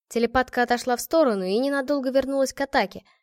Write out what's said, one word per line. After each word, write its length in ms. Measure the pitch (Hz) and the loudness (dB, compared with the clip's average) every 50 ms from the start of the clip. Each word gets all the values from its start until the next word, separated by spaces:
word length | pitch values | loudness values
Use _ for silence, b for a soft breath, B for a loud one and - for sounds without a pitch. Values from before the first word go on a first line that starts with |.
| _ _ | _ _
Телепатка 540 | - 226 233 233 233 262 254 - - 247 240 | -2 -2 -2 0 0 0 -2 0 0 -2 0
отошла 340 | 240 247 233 - 254 240 | 0 0 -2 0 -2 -2
в 40 | 240 | -4
сторону 440 | - - - 330 311 262 214 196 185 | -2 2 2 4 4 4 2 0 -2
и 140 | 180 196 226 | -2 0 0
ненадолго 520 | 262 277 285 277 269 254 294 285 254 269 | 0 0 -2 -2 -2 -2 -2 -2 -2 0
вернулась 420 | 254 269 262 262 277 269 269 262 - | 0 0 0 2 0 0 0 0 -2
к 80 | - | -4
атаке, 420 | 277 269 - 269 208 - - - b b b b | -6 -2 0 0 0 -2 -4 -12 b b b b